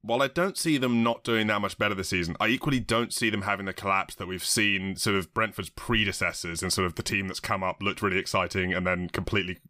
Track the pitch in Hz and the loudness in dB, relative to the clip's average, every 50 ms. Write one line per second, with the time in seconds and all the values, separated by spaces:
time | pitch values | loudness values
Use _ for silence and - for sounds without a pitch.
0 | - 107 117 127 139 135 - 170 180 202 185 - - 165 151 135 131 123 120 117 | -4 0 2 2 2 2 2 0 0 0 0 -2 0 2 2 4 4 4 4 4
1 | 113 117 117 - - 123 117 110 107 107 107 104 101 95 - - 107 104 104 95 | 4 4 2 0 0 0 2 2 4 2 2 2 0 -2 -2 0 0 0 0 -2
2 | 92 - 98 90 85 82 82 - 104 110 127 131 - 147 139 123 107 - 113 117 | -2 -2 0 0 0 0 0 0 2 2 2 2 2 0 0 0 0 2 0 0
3 | 120 - - - 120 110 104 104 101 104 101 95 98 95 90 - 101 98 95 95 | 0 0 -2 0 0 0 0 0 0 0 -2 -2 -2 -6 -6 -4 -2 0 0 0
4 | 90 - - - 98 90 92 87 - - - 110 104 104 98 95 92 95 92 - | 0 -4 -8 -10 -8 -8 -8 -4 -2 0 2 2 4 2 2 0 0 -2 -4 -2
5 | - 110 98 95 85 - - 113 110 104 - - 95 - - - - - 117 110 | 0 0 2 0 0 -2 -2 -2 -2 -2 -2 -8 -10 -10 -10 -8 -2 0 2 2
6 | 107 98 92 - 95 85 - - - 85 85 80 90 87 - 95 92 87 - - | 2 0 0 -2 -2 -2 -2 -4 -6 -6 -4 -4 -2 0 0 2 0 0 0 -4
7 | - - 113 98 95 95 90 - - - 110 92 92 92 90 - 98 101 92 - | -4 -2 -2 -2 -2 -4 -6 -6 -4 -2 -2 0 -2 -2 -4 -2 -2 -4 -2 0
8 | 110 98 90 95 - - - 95 90 85 - 95 90 90 90 92 90 92 90 87 | 0 0 0 0 -2 0 0 0 0 0 0 -2 0 0 0 0 2 0 0 0
9 | 90 - - - - - 110 101 87 92 90 - _ | -2 -4 -4 -4 -4 -2 -2 -2 -2 -2 -6 -10 _